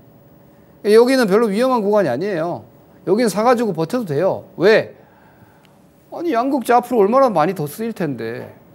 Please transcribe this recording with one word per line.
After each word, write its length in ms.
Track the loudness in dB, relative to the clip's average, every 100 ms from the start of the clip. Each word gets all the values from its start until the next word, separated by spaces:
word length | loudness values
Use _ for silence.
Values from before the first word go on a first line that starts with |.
| _ _ _ _ _ _ _ _
여기는 420 | 4 6 6 4 2
별로 200 | 2 0
위험한 360 | 0 0 0
구간이 260 | 0 0 0
아니에요. 560 | -2 -4 -4 -6 -8 -14 _ _ _ -4
여기는 220 | 0 0
사가지고 440 | 0 0 0 0
버텨도 320 | -4 -4 -6
돼요. 400 | -4 -2 -2 -4 -8 -2
왜? 380 | 2 2 0 -8 _ _ _ _ _ _ _ _ _ _ _
아니, 200 | -8 -4
양극재 400 | -2 0 -2 2
앞으로 260 | 0 2 2
얼마나 280 | 2 4 2
많이 240 | 2 0
더 120 | -2 -8
쓰일 260 | -8 -10
텐데. 600 | -6 -6 -6 -10 -10 -14 -20 _